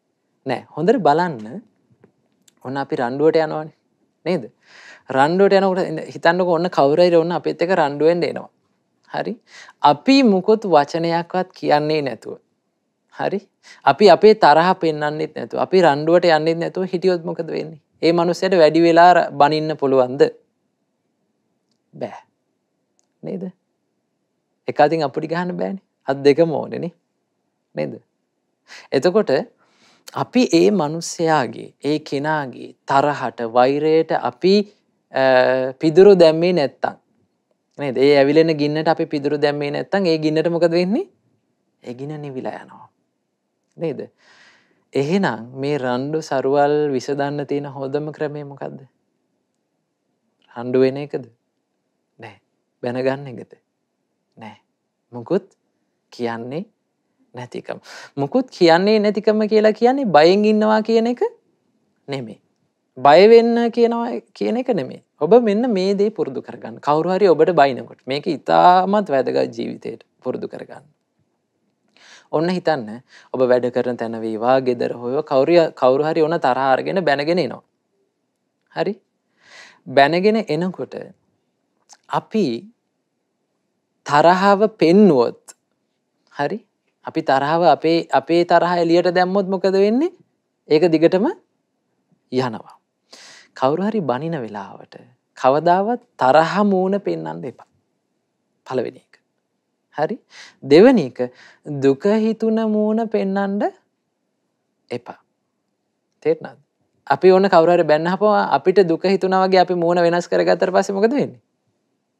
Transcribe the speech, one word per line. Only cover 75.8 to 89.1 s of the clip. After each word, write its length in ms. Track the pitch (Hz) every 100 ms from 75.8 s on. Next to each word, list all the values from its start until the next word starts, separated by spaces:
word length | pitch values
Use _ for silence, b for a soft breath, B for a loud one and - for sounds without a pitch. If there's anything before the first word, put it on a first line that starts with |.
| 131 135
හරි 200 | 151 165
ඔන්න 160 | 151 170
තරහ 240 | 143 123
අරගෙන 400 | 135 131 135 180
බැනගෙන 360 | 156 139 147 180
එනවා. 240 | 135 - _ _ _ _ _ _ _ _ _ _ _
හරි? 220 | - 165 208 _ _ _ b b b b b
බැනගෙන 600 | - 131 139 170 196 220
එනකොට 520 | - 151 185 175 131 107 - - _ _ _ _ _ _ _ _ _
අපි 400 | 147 - 220 165 113 208 _ _ _ _ _ _ _ _ _ _ _ _ _ -
තරහව 600 | 147 170 180 196 196 214
පෙන්නුවොත්, 840 | - 160 185 208 135 117 - - _ _ _ _ _ _ _ _
හරි? 260 | - 143 208 - _ _ _ -
අපි 160 | 160
තරහව 420 | 156 135 139 165 175
අපේ, 400 | 139 160 165 -
අපේ 340 | 139 131 170 175
තරහ 260 | 170 170 180
එළියට 380 | 170 170 180